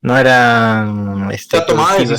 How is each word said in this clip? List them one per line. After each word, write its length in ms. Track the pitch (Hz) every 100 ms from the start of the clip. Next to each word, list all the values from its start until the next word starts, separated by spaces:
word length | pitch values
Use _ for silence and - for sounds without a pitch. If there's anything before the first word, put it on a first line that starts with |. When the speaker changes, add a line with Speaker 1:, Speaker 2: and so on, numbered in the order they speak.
Speaker 1:
no 160 | - 127
eran, 1120 | 131 127 120 117 113 110 107 104 101 98 98
este, 260 | 104 - 165
Speaker 2:
O 20 |
sea, 60 | 165
tomaba 200 | 123 165
Speaker 1:
productivas. 200 | 196 123